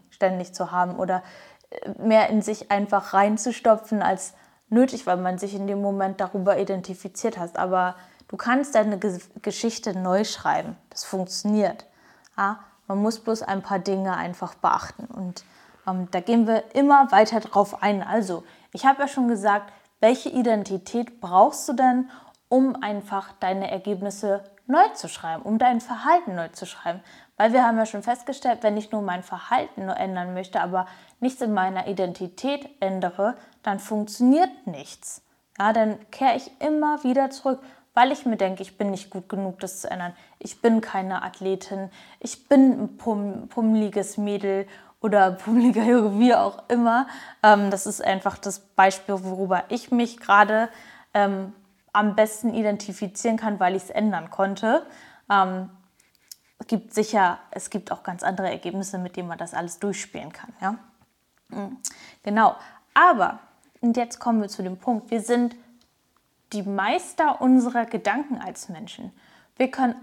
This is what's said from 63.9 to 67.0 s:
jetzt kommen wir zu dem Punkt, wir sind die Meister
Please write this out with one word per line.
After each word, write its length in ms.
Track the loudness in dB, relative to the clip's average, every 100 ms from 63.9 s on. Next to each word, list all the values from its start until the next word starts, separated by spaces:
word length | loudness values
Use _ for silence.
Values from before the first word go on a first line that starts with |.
| 0
jetzt 220 | -2 -4
kommen 240 | 0 0
wir 60 | 0
zu 140 | -6
dem 160 | -8 -6
Punkt, 320 | -4 -4 -2
wir 100 | -4
sind 340 | 0 0 0 -4 _ _ _ _ _ _ _ _ _
die 100 | -8
Meister 800 | -6 -2 -2 -2